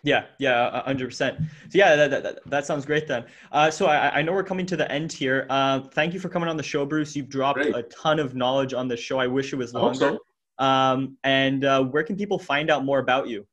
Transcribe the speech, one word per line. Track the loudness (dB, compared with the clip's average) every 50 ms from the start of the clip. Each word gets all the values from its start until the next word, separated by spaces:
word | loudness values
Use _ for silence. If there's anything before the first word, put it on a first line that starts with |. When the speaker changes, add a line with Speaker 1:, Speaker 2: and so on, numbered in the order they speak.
| 2
Speaker 1:
Yeah, | 2 0 0 0 -4 _
yeah, | _ 0 2 2 2 2 0 -2
a | -4 -4
hundred | -4 -4 -4 -4
percent. | -8 -4 -4 -4 -4 -2 -4 -6 -6 -6 -16 -20 0
So | 4 6
yeah, | 8 8 8
that, | 6 6 4
that, | 2 -2
that, | -2 -6 -8 -10 -8
that | -4 -4 -4 -2
sounds | -2 -4 -4 -2
great | -2 -2 -2 -2
then. | -2 -4 -4 -6 -10 -20 -20 -16 -2
Uh, | 2 4 4 4
so | 4 2 2
I, | 4 4 4 2 2 0 0
I |
know | 0 0 -2
we're | -2 -2
coming | -4 -4 -6 -4
to | -4 -2
the | -2 -2 -2
end | -2 -4 -4 -6
here. | -6 -4 -2 0 0 0 0 -2
Uh, | 0 0 2 2 0 -2 -4 -4 -2
thank | -2 -2 -2 -2
you | -6
for | -8 -6
coming | -4 -4 -2
on | -2 -4
the | -6 -6
show, | -4 -2 -2 -2
Bruce. | -2 -2 -4 -4 -4 -6
You've | -10 -10 -6
dropped | -4 0 0 0 0 0
Speaker 2:
Great. | 0 0 -2
Speaker 1:
a | -2 -6
ton | -8 -14 -4 0 0 2 2
of | 0 -4 -2
knowledge | -2 0 2 2 0 0 0 -2
on | -4 -4
the | -4 -4
show. | -6 -6 -4 -2
I | 0 0
wish | 0 0 -2 -2 -2 -4
it |
was | -6 -6 -6 -2
Speaker 2:
I | 0
hope | 0 0 2 2
Speaker 1:
longer. | 0 0 0 -2 -10 _ _ _ _ _ _ 0
Speaker 2:
so. | 2
Speaker 1:
Um, | 4 4 4 4 4 2 0 -2 -6 -8 _ -2
and, | 0 2 2 2 2 0 0 2
uh, | 4 4 4 2
where | 2 0 -2 -2
can | -2 -4
people | -6 -2 -4 -4
find | -6 -2 -2 -2 -2 2 2
out | 0 0 2
more | 0 0 0
about | 2 2 2 0 0
you? | -4 -8 -10 -10 _